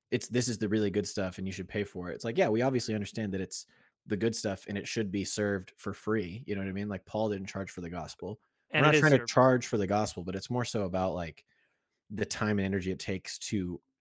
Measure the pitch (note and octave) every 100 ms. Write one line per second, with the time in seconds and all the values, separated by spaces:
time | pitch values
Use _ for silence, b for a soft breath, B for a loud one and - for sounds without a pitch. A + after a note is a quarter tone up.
0 | _ A#2+ - A#2+ A#2+ G#2+ G#2+ G#2+ G#2 F#2+
1 | G2 - F#2+ F2+ F#2+ F#2+ F#2 G#2+ G2 F2+
2 | F2+ B1+ A#2 A#2 C#3+ A2 B2+ C3 - G#2+
3 | G2+ - G#2+ F#2+ F#2 - - b b _
4 | - G#2 A2+ A2+ G#2+ F#2+ - G2+ - -
5 | G#2 G2 F#2 - G#2 G2+ F#2 - - G2
6 | - A2 F2+ G#2 C3 G2+ F#2+ F#2+ G#2 G2
7 | - G#2+ A2 G2+ F#2+ G2 F#2+ - E2+ F2
8 | D#2 - F2+ G#2+ _ _ _ D#3 D3 D3+
9 | D3+ C3+ A#2+ - C3 B2+ - A2+ F#2+ G#2
10 | G#2+ - F2 F#2+ - B2 A#2 A2+ G2 F#2
11 | F#2 F2 E2 - _ _ _ _ _ _
12 | _ G#2 G2+ - G#2+ G#2 F#2+ G2 F2+ F#2
13 | - F#2+ - - - G#2+ F2+ F2 - _